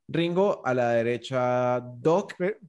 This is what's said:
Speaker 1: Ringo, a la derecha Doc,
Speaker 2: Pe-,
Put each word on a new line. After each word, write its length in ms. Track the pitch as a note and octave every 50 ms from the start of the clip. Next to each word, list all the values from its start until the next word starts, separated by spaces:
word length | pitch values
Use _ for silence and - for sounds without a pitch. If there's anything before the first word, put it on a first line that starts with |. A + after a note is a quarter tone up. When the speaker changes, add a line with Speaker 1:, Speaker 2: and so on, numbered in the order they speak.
| _ -
Speaker 1:
Ringo, 520 | C3+ D#3+ E3+ E3+ F3 F3+ G3 G#3 - - -
a 80 | B2+ B2+
la 160 | B2+ A#2+ A#2+
derecha 880 | A#2 A#2 A2+ A#2 B2 A#2 - - C3 B2+ B2 B2 B2 B2 B2+ B2 B2 B2
Doc, 540 | B2 B2 B2 A#2+ B2 D#3 E3 E3 - - -
Speaker 2:
Pe-, 220 | - F3+ F#3+ G#3+ - -